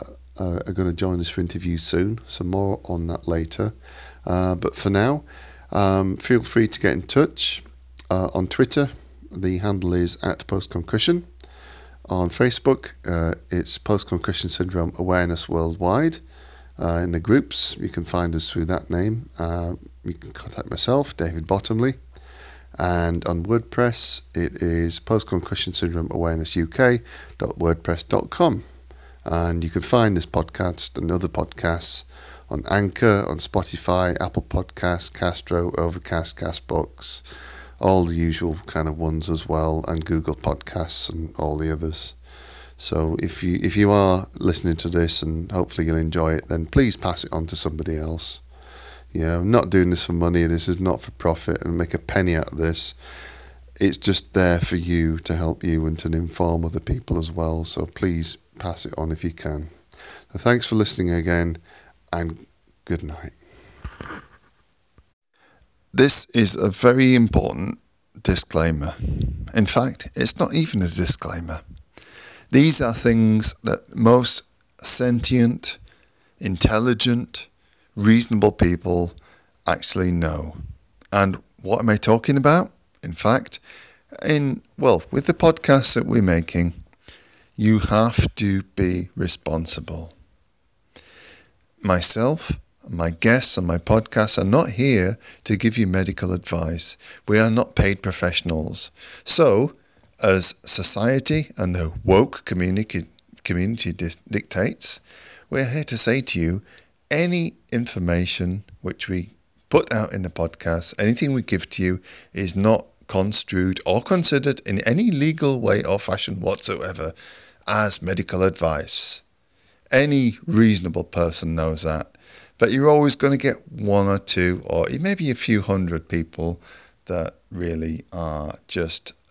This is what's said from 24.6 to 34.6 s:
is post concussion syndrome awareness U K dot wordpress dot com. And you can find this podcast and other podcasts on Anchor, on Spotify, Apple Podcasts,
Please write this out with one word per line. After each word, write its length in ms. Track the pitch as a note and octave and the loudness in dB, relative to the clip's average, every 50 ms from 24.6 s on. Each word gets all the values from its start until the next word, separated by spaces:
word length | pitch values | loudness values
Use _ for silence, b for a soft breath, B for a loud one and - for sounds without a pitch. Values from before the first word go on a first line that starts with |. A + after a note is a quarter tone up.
| - | -2
is 340 | F2 E2 E2 E2+ E2+ E2 - | 0 0 0 0 0 0 -2
post 260 | - - A2+ G#2+ - - | 0 0 0 0 0 0
concussion 460 | - F2+ E2 - G2+ - - - F2+ | -2 -4 -4 -4 -4 -4 -4 -2 -2
syndrome 340 | - - E2+ E2+ E2+ D#2+ - | -2 -2 -2 -2 -4 -6 -4
awareness 460 | - E2 E2+ E2 E2 E2 D#2+ - - | -4 -4 -2 -2 -2 -2 -4 -2 -2
U 120 | - E3 D#3+ | -2 -2 -2
K 340 | - - C3 B2 B2 A#2 A#2+ B B B B B B - | 0 2 4 4 4 2 -2 B B B B B B -8
dot 220 | - - - - | -8 -8 -4 -2
wordpress 480 | E2 E2 E2 D#2+ - - E2 E2 - - | 0 0 0 0 0 -2 -4 -2 -2 -2
dot 220 | - G2+ - - | -2 -2 -2 -4
com. 340 | - - F3 E3 B2+ A#2 - B B B B B B B B B B B B | -2 0 0 0 0 -2 -6 B B B B B B B B B B B B
And 360 | - E2 E2+ E2+ E2+ E2+ E2+ | -4 -2 -2 0 0 -2 -2
you 80 | E2 E2 | -4 -4
can 120 | - F2 | -4 -2
find 340 | E2+ - - B2 A2+ A2 G2 | 0 2 4 4 4 4 2
this 100 | E2+ D#2+ | 2 0
podcast 720 | - - E2+ E2 E2 - - F#2 F2+ F2 - - - - - | 0 0 -2 -2 -2 -4 -4 -4 -4 -2 -2 -2 -2 -2 -4
and 140 | E2 E2 | -4 -4
other 160 | F2 F2+ E2+ E2 | -2 -2 -2 -4
podcasts 760 | D#2 E2 D#2+ - - - - F2 E2 E2 - - - - - B B B B B B B B B | -4 -4 -6 -6 -6 -4 -4 -2 -2 0 0 0 0 0 -4 B B B B B B B B B
on 140 | - D2+ - - | -8 -8 -4 0
Anchor, 540 | - G2+ G2+ F#2+ - - - A2+ G#2 G2+ - - | 0 0 0 0 0 2 4 4 4 4 2 0
on 120 | D#2 E2 | 0 0
Spotify, 760 | - - - G2+ F#2 - - F2 - - F2+ F2+ F#2 F2+ E2+ - | 0 0 2 0 -2 0 -2 -2 0 2 2 2 2 0 0 -2
Apple 220 | - F2 - - - | -4 -4 -4 -6 -6
Podcasts, 720 | - - F#2 | -4 -4 -4